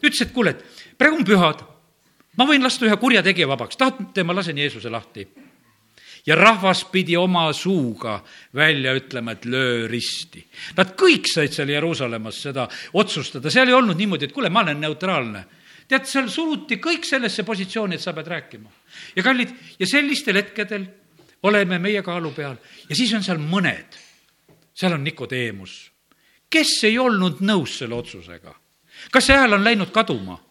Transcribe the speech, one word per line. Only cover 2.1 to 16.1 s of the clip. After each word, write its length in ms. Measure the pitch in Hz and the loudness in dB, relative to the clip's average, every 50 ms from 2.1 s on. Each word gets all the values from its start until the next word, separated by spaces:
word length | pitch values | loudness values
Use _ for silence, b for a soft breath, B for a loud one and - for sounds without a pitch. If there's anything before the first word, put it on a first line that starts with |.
| _ _ _ _ _ | _ _ _ _ _
Ma 80 | - 254 | 0 4
võin 160 | 285 302 277 254 | 4 4 4 4
lasta 220 | 254 247 - 247 | 2 0 2 2
ühe 120 | 220 208 | 2 2
kurjategija 500 | 196 226 262 247 208 165 190 190 175 160 | 4 2 2 4 4 4 2 2 2 2
vabaks. 300 | 135 139 123 120 - - | 0 0 -4 -4 -10 -2
Tahate, 460 | - 262 262 262 - - 180 - 196 180 | 0 0 0 0 -4 -12 -8 -4 -4 -2
ma 120 | 165 175 | -2 -2
lasen 220 | 196 185 170 151 | -4 -4 -6 -4
Jeesuse 320 | 139 147 143 - 113 104 117 | -4 -4 -4 -4 -8 -10 -8
lahti. 360 | 110 117 107 _ _ 110 98 _ _ - - - _ _ _ _ _ _ _ _ _ B B B B B B | -8 -8 -10 _ _ -16 -16 _ _ -20 -20 -20 _ _ _ _ _ _ _ _ _ B B B B B B
Ja 100 | - 151 | 2 4
rahvas 480 | 160 190 220 226 190 185 196 180 - - | 6 6 6 6 6 4 2 2 2 -2
pidi 300 | - - 190 180 147 170 | -2 -2 -2 0 2 2
oma 300 | 170 180 185 185 170 165 156 143 | 2 2 2 2 2 2 0 -2
suuga 680 | - - 180 196 175 135 120 107 - 117 113 107 98 B B B B B B - | -2 -2 0 0 2 0 -2 -4 -6 -6 -6 -6 -8 B B B B B B -2
välja 380 | 135 151 156 156 143 131 131 131 | 2 2 4 2 2 0 -2 -2
ütlema, 400 | 135 - - - 127 117 117 113 | -2 -4 -6 -10 -8 -8 -8 -10
et 120 | 98 - 117 | -8 -6 -4
löö 380 | 123 131 131 127 120 117 113 113 | -2 0 0 0 0 -2 -2 -4
risti. 540 | 123 120 110 - - - - _ - - - B B B B B B | -4 -6 -6 -6 -8 -8 -12 _ -18 -20 -20 B B B B B B
Nad 160 | - 190 185 - | 2 2 2 2
kõik 280 | - 381 359 302 - - - | 4 6 6 6 4 2 -2
said 220 | - 170 151 139 - | 0 0 -2 -2 -2
seal 180 | - 147 139 143 | -4 -4 -2 -2
Jeruusalemmas 680 | 147 151 170 165 - 135 120 117 113 110 110 104 - - | -2 -2 -2 -2 -4 -4 -6 -6 -8 -10 -10 -12 -12 -12
seda 240 | 143 131 135 123 110 B B B B B | -8 -6 -6 -6 -6 B B B B B
otsustada. 560 | 180 214 - - 160 135 - - 139 123 156 | 2 2 2 0 -8 -8 -8 -10 -8 -6 0
Seal 220 | - 240 262 254 | 4 4 6 6
ei 20 | 247 | 6
olnud 240 | 254 254 214 170 | 6 6 4 2
niimoodi, 320 | 160 208 208 180 147 143 135 | 0 0 -2 -2 -2 -4 -6
et 60 | - | -6
kuule, 160 | 277 254 185 170 | -4 -4 0 0
ma 80 | 226 | 0
olen 180 | 214 160 147 147 156 | 0 0 -2 -4 -4
neutraalne. 600 | 156 151 151 180 190 185 151 127 113 104 98 92 b b b b b b b b _ | -6 -4 -4 -4 -2 -2 -2 -2 -4 -8 -12 -14 b b b b b b b b _
Tead, 160 | 262 269 262 | -2 -2 -2
seal 220 | - | -2